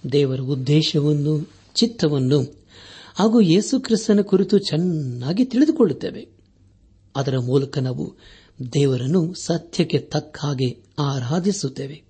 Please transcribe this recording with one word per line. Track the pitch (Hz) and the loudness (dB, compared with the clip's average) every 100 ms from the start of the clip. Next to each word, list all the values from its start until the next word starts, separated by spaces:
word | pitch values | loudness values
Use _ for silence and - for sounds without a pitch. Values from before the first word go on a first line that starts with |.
| 139 | 0
ದೇವರ | 143 139 131 | 0 0 -2
ಉದ್ದೇಶವನ್ನು, | 131 139 127 151 156 156 147 151 147 151 151 - _ - | -4 -4 2 2 2 0 2 0 0 -2 -4 -16 _ -2
ಚಿತ್ತವನ್ನು | 240 - 160 147 131 147 - - _ - - - - - | 0 0 0 0 2 2 0 -10 _ -20 -20 -20 -14 0
ಹಾಗೂ | 214 233 | 4 6
ಯೇಸು | 185 175 - 262 | 6 4 2 -2
ಕ್ರಿಸ್ತನ | - 220 - 208 | 0 0 2 2
ಕುರಿತು | 202 185 190 202 | 4 2 4 2
ಚೆನ್ನಾಗಿ | - 151 180 160 135 120 127 190 254 | 2 -2 0 -2 -4 -6 -4 0 0
ತಿಳಿದುಕೊಳ್ಳುತ್ತೇವೆ. | 233 302 - 202 127 92 190 - _ _ _ _ _ _ _ _ 139 | 2 2 4 2 2 -8 -10 -16 _ _ _ _ _ _ _ _ -6
ಅದರ | 139 131 | -2 -2
ಮೂಲಕ | 123 135 135 143 | 0 0 0 -4
ನಾವು | 131 127 151 - - - _ _ 127 | -4 -6 -10 -14 -20 -20 _ _ -4
ದೇವರನ್ನು | 135 143 127 127 185 165 | 0 2 0 0 0 0
ಸತ್ಯಕ್ಕೆ | 185 - 170 - - 175 143 | -6 -4 -4 -4 -4 0 -2
ತಕ್ಕ | - 156 151 - | -2 -6 -6 -8
ಹಾಗೆ | 143 131 127 - _ - | -6 -2 -4 -4 _ -4
ಆರಾಧಿಸುತ್ತೇವೆ. | 143 135 120 170 180 196 135 - 139 156 | -4 -4 -4 -2 -2 -2 -6 -8 -12 -14